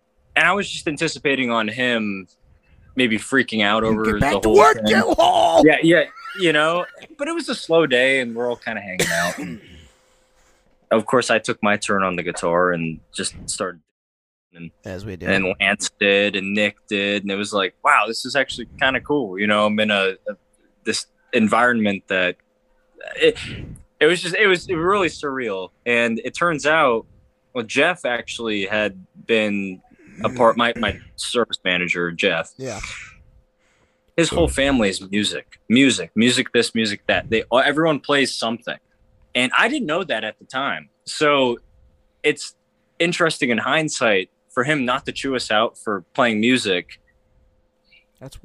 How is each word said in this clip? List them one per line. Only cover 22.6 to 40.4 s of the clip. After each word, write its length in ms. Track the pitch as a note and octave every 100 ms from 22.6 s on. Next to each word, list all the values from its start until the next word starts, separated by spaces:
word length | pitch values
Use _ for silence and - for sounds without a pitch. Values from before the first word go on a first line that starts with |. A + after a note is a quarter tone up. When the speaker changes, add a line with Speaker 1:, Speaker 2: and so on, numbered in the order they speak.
| _ _ _ - - -
Speaker 1:
it, 200 | D#3+ - - - - - - -
it 60 | D#3
was 160 | F3
just, 140 | F3 F#3
it 100 | G#3
was 220 | F3+ B2
really 380 | F3 E3+ G#3 E3+
surreal. 640 | - D3 C3 A#2+ F#2+ F2+ _ -
And 340 | A#2+ A#2 A2+
it 120 | B2 -
turns 320 | F3 D3+ C#3+
out, 400 | D#3+ C#3+ A2+ - _ _ _ _
well, 100 | B2+ A2
Jeff 400 | C3 D#3 F3+ C3
actually 640 | A#2+ A2+ - A#2 G#2 G2
had 360 | G#2+ G#2 F#2+ F#2 - -
been 560 | A2+ G#2+ G2+ F#2+ F#2 _ _ - -
a 60 | B2
part, 260 | B2+ A#2 A2+
my, 140 | A#2 A#2
my 240 | G#2+ F#2+ - -
service 420 | - A#2+ A2+ - F#2
manager, 460 | F2+ F2 F2 F2
Jeff. 400 | E2+ G2 E2 E2 -
Speaker 2:
Yeah. 220 | C3 G2+ - - - - _ _ _ _ _ _ _ _ _ -
Speaker 1:
His 140 | D#3+
whole 180 | - D3+
family 420 | - C#3 C3+ G#2
is 120 | F#2 F#2+
music, 480 | G2+ G2+ - - - -
music, 440 | A#2 C#3 G#2 E2
music, 380 | - A#2+ B2 A#2+
this, 220 | A#2+ A2+ A#2
music, 260 | G#2+ G2+ -
that. 240 | F#2+ -
They, 120 | A2 -
everyone 480 | B2 C3+ C#3+ E3 C#3+
plays 360 | - C#3+ B2+ -
something. 420 | A2+ A#2 - C#2 _ _ _ _ _
And 180 | B2 B2 -
I 100 | A3+
didn't 180 | D4+ F3+
know 160 | E3
that 200 | F#3 A2+
at 140 | G#2+
the 80 | -